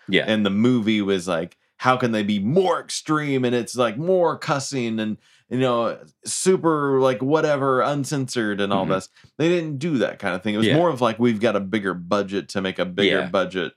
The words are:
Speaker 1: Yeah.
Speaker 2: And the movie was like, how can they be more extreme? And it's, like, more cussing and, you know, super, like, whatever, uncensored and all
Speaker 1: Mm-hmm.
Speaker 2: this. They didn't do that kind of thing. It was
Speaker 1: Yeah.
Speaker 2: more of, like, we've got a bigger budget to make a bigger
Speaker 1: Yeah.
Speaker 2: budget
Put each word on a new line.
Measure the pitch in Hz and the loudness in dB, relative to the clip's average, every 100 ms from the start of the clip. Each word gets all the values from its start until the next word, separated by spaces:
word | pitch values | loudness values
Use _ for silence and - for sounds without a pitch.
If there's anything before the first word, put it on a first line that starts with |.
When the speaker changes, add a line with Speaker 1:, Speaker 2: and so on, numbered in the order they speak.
| - | -2
Speaker 1:
Yeah. | 92 73 | 0 2
Speaker 2:
And | 107 101 | 0 0
the | |
movie | 101 120 123 107 107 | 2 2 2 2 0
was | 98 98 85 | 0 0 -2
like, | 82 87 _ _ - | -4 -6 _ _ -2
how | 127 127 | 0 2
can | 123 | 0
they | 110 | 0
be | 104 104 | 0 0
more | 101 175 185 156 | 0 2 2 -2
extreme? | - - - 156 147 135 123 | -6 -8 -2 -2 0 0 0
And | 120 | -2
it's, | 113 120 | -2 -2
like, | 120 107 | -2 -2
more | 165 185 165 143 | 0 2 2 0
cussing | - 143 135 135 117 110 | -2 -4 -4 -4 -2 -2
and, | 110 101 _ _ - | -4 -6 _ _ -6
you | 123 | 0
know, | 131 120 113 - - _ - | 0 0 -2 -4 -12 _ -10
super, | - 185 185 160 151 143 135 | -2 2 2 2 2 2 2
like, | 131 120 | 2 2
whatever, | 131 156 156 143 135 131 | 0 2 2 2 2 2
uncensored | 120 143 131 147 127 120 107 101 | 2 -2 -2 -4 -4 -2 -2 -2
and | 101 | 0
all | 98 | 0
Speaker 1:
Mm-hmm. | 95 | 0
Speaker 2:
this. | 95 - _ - - | -2 -4 _ -12 -2
They | 160 | 0
didn't | 175 160 139 | 0 -2 -4
do | 170 135 | -2 0
that | 95 - | 0 -2
kind | 98 92 | -4 -4
of | |
thing. | 107 104 | -2 0
It | |
was | 110 | 2
Speaker 1:
Yeah. | 151 | 4
Speaker 2:
more | 175 | 2
of, | 131 | 2
like, | 120 107 | 0 2
we've | 120 107 | 2 2
got | 113 101 | 2 0
a | |
bigger | 95 107 95 | 0 -2 -2
budget | 90 87 101 98 98 - | -4 -2 -2 0 -4 -4
to | 101 | -4
make | 95 90 | -4 -2
a | 90 | -4
bigger | 90 98 92 | 0 2 2
Speaker 1:
Yeah. | 76 | 0
Speaker 2:
budget | 98 90 90 78 | -2 0 -4 -6